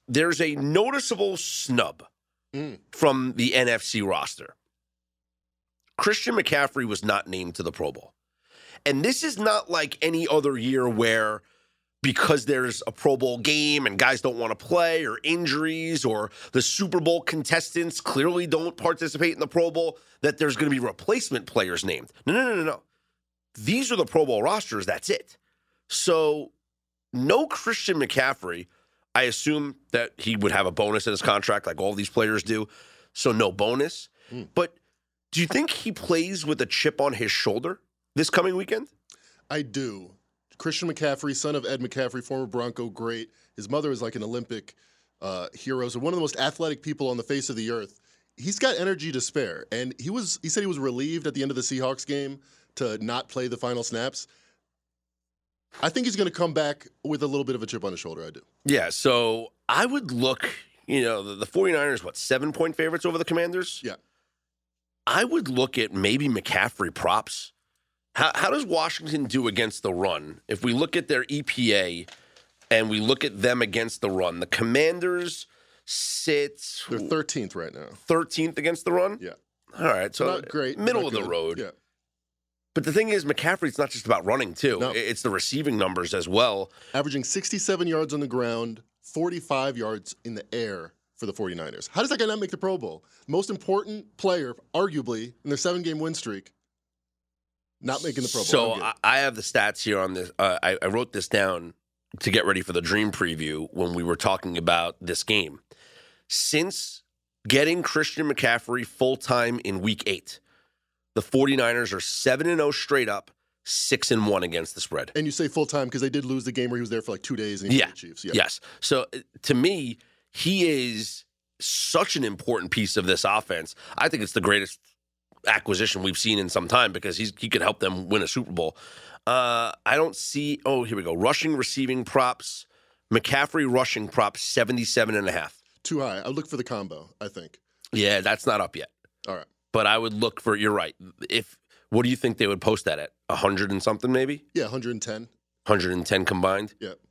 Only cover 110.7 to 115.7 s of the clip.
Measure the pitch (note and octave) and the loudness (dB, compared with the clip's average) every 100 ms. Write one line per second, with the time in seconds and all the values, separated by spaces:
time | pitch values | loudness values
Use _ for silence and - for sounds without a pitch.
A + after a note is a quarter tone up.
110.7 | _ _ _ _ A2 - C3+ C#3 C3+ A#2 | _ _ _ _ -4 2 4 4 4 4
111.7 | A#2+ A2 F#2+ - - C3 C3 E3 E3+ D3 | 2 0 -4 -4 0 2 4 4 2 2
112.7 | C#3+ - C#3 A2 G2+ - _ _ _ - | 0 0 2 2 -4 -8 _ _ _ -6
113.7 | - - - - A2+ G#2+ F#2+ F2 E2+ D#2+ | -4 0 0 2 2 4 2 0 -2 -4
114.7 | - - D2+ - D3+ D3+ - D3+ D#3+ C#3+ | -8 -6 -6 -4 -4 -2 -2 -2 0 0